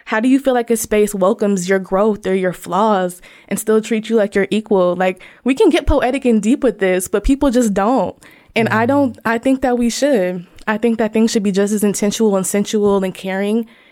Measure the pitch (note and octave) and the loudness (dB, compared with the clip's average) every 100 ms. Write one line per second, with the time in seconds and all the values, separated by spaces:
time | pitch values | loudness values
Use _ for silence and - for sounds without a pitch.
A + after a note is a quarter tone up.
0 | - C#4 C4 C4+ C4+ B3 A#3+ A3+ - G#3+ | -6 -2 2 2 2 0 0 -2 0 0
1 | G#3 G#3 F#3 G#3+ G#3 G3 F3+ F#3+ F#3 F#3+ | 0 0 0 0 0 0 0 -2 0 0
2 | G#3+ G3+ F#3+ F#3+ F#3 F3 - F3 A3 G3+ | 0 -2 -2 -2 -2 -6 -6 0 2 0
3 | F3+ F3+ - - - G3 - A3 G#3+ A3 | -2 -6 -20 -20 -10 -6 0 0 0 -4
4 | A3 A3+ G#3 G3+ F#3+ G#3 A3 G3 F3+ F3 | 0 0 0 0 -2 -2 0 0 2 0
5 | F#3 F#3 - - A#3+ C4+ G#4+ D#4+ C#4+ C#4+ | -2 -4 -10 -8 -2 2 4 2 2 0
6 | A#3+ C4 B3 A3 G3+ C#4 B3+ - F#3+ F#3 | 0 0 0 0 2 0 0 0 0 0
7 | F#3 G#3 G#3 C4+ C#4+ A#3+ A#3 G3 G3+ B3+ | -2 -2 0 2 2 2 0 0 0 0
8 | F3+ - - - _ - A3 G#3+ A#3+ C#4 | -2 -8 -18 -20 _ -2 0 0 2 2
9 | C#4 - A3 A3+ C4 C4 C4 B3 A#3+ - | 0 -2 -4 -2 0 0 0 0 -2 0
10 | C#4+ B3+ F3+ F3+ F3 - - G#3+ A#3 A3+ | 0 2 0 -4 -10 -12 -6 -2 0 0
11 | G#3+ A3 A3 A#3 G3+ F#3+ G3+ G#3 G#3 F#3 | 0 2 2 2 0 0 0 0 0 0
12 | G#3 G#3 A3 G3 F#3 G3+ G3+ A3 G#3 G3 | -2 0 0 0 0 -2 -2 0 2 0
13 | F#3+ F3 F#3+ F#3+ G3+ A3 A3+ - _ | -2 -6 -8 -4 -2 -2 -4 -12 _